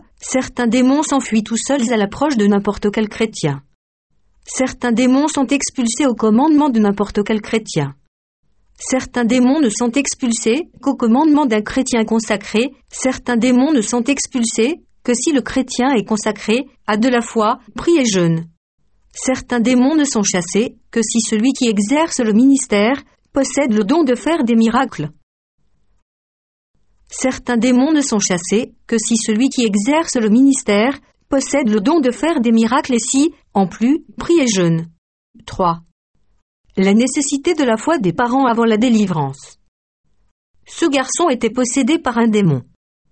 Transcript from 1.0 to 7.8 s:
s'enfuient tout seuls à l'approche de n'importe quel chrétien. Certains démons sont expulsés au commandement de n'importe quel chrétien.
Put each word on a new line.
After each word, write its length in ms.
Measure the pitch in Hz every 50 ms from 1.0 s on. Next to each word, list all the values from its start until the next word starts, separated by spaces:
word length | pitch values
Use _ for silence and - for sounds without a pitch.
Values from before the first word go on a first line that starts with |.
| 311
s'enfuient 420 | - 285 269 - - 214 220 208
tout 120 | - 233
seuls 360 | 220 - - 269 285 233 254 240
à 40 |
l'approche 400 | 214 202 202 - - 277 311 277
de 100 | 220 202
n'importe 440 | 202 208 202 202 208 196 - - 208
quel 180 | 202 226 220 208
chrétien. 540 | - - 226 220 - - - 151 135 139 - _ _ _ _ _ _ _ _ _ _ _ _ _ _ _ _
Certains 480 | - - - 262 254 - - - 247 233
démons 360 | 208 254 247 254 269 294 311
sont 180 | - 285 277
expulsés 600 | - 285 277 - - - - 240 226 226 - 302
au 80 | 269 226
commandement 560 | - 226 220 214 233 277 320 302 285 294 302
de 100 | 233 226
n'importe 420 | 208 202 202 202 202 202 - 208 202
quel 200 | - 220 214 214
chrétien. 520 | - - 226 220 - - 160